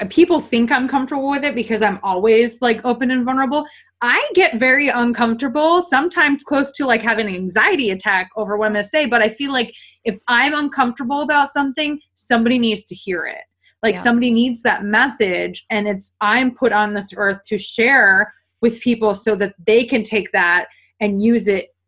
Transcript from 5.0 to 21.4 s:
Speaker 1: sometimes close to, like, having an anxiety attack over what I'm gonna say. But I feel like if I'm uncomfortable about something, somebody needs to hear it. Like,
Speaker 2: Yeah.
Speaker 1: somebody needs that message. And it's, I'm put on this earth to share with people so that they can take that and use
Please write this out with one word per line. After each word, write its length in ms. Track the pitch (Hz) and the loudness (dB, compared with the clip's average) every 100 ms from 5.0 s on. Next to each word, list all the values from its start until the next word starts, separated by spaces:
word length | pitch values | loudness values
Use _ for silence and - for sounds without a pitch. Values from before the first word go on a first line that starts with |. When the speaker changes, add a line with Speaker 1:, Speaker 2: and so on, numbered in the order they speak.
| 240 233 233 226 269 294 320 349 | 0 0 0 0 -2 0 2 2
Speaker 1:
sometimes 600 | 349 254 339 349 294 277 | 2 0 0 0 0 0
close 280 | - 277 277 | -2 -2 -2
to, 120 | - 269 | -4 0
like, 160 | 233 | 0
having 240 | 226 220 208 | 0 -2 -2
an 80 | 180 | -4
anxiety 560 | 185 185 320 349 226 | -4 0 2 2 -2
attack 380 | 190 214 190 185 220 | -2 -2 -2 -2 -8
over 220 | 202 208 | -6 -2
what 80 | 214 | -2
I'm 80 | |
gonna 100 | 208 | -2
say. 220 | 202 311 277 | -2 -2 0
But 160 | 233 | 0
I 80 | 220 | 0
feel 240 | 226 285 | -2 -6
like 200 | 269 233 - - _ | -4 -4 -8 -20 _
if 160 | 233 202 - | -8 -6 -2
I'm 260 | 240 277 | 0 0
uncomfortable 680 | 302 294 277 240 240 240 285 | -2 -4 -2 -2 -2 -6 -4
about 260 | 302 294 277 | 0 0 0
something, 520 | 285 277 262 302 294 _ - | -2 -4 -4 -6 -6 _ -14
somebody 440 | - 233 226 254 | -2 0 2 2
needs 240 | 233 202 - | 0 -2 -8
to 100 | 180 | -14
hear 300 | - 175 135 | -8 -8 -8
it. 200 | - - _ _ - | -14 -20 _ _ -4
Like, 140 | 226 180 | -2 0
Speaker 2:
Yeah. 80 | |
Speaker 1:
somebody 280 | 247 240 247 | 2 2 2
needs 300 | 233 254 233 | 2 2 0
that 200 | 233 190 | -2 -2
message. 840 | 208 214 269 262 196 175 180 185 - | 0 2 2 0 -2 0 -4 -8 -6
And 180 | 214 208 | -4 -2
it's, 260 | 196 - - | -6 -8 -4
I'm 340 | 208 233 262 | 0 2 0
put 200 | 247 240 | 0 0
on 200 | 208 208 | 2 0
this 200 | 208 196 190 | -4 -8 -4
earth 260 | 202 196 - | -2 -4 -6
to 120 | 208 | -6
share 760 | - - 233 269 202 190 208 _ _ - | -6 -2 2 4 4 4 0 _ _ -2
with 180 | 226 226 | -2 0
people 320 | 247 226 220 | -2 0 0
so 220 | 202 220 202 | 0 -2 -2
that 180 | 196 - | -2 -4
they 200 | 170 226 | 2 2
can 180 | 247 247 | 4 -2
take 300 | 214 214 - | 0 -4 -2
that 360 | 196 175 175 - _ _ - | 0 2 0 -2 _ _ -4
and 220 | 208 196 | -2 2
use 260 | 220 233 | 2 2